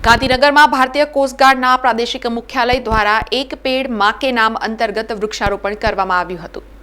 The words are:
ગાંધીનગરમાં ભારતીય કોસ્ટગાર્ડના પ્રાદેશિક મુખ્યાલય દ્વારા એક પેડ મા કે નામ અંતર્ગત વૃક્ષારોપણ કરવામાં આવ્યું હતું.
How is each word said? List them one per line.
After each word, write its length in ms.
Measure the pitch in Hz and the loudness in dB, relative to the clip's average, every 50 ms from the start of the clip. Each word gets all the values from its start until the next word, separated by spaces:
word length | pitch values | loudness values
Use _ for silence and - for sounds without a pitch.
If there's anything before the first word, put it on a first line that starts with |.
| - | 6
ગાંધીનગરમાં 640 | 226 233 233 262 254 254 247 269 294 285 285 302 285 | 4 4 4 4 0 2 4 4 2 4 4 4 4
ભારતીય 320 | 285 269 262 262 262 285 294 294 | 4 2 0 0 2 -2 -2 0
કોસ્ટગાર્ડના 640 | 294 277 277 262 254 - 269 269 269 254 254 254 254 254 262 | 0 0 0 0 2 4 4 4 4 4 2 2 2 2 2
પ્રાદેશિક 420 | 254 226 226 233 240 - 254 - 240 233 233 | 0 0 0 -2 -4 -6 -6 -6 -4 -6 -6
મુખ્યાલય 440 | 233 - - 269 233 240 247 269 240 220 | -8 -6 -4 -2 0 0 0 -2 0 0
દ્વારા 340 | 220 220 208 208 214 220 214 - - 254 | 0 2 2 2 2 0 0 -2 -4 -4
એક 140 | 277 269 302 - - | -4 -6 -10 -6 -4
પેડ 240 | 262 262 262 262 262 233 208 | -2 -2 -2 -2 -4 -2 0
મા 80 | 196 208 220 - - | 0 0 0 0 -2
કે 100 | 262 247 233 | 0 2 2
નામ 200 | 220 220 226 - - 214 | 2 2 0 -2 -6 -6
અંતર્ગત 480 | 220 220 233 220 196 220 220 220 233 202 | -4 -4 -4 -4 -2 -6 -6 -6 -6 -6
વૃક્ષારોપણ 600 | 202 208 214 - 220 202 202 190 - 202 208 208 - | -6 -6 -4 -4 -2 -2 -2 -2 -4 -6 -6 -2 -4
કરવામાં 380 | 214 196 190 190 190 185 180 175 | -2 -2 -2 -2 0 0 -2 -2
આવ્યું 200 | 165 180 165 165 | -4 -8 -12 -12
હતું. 260 | - - - - - - - | -14 -14 -16 -16 -18 -20 -20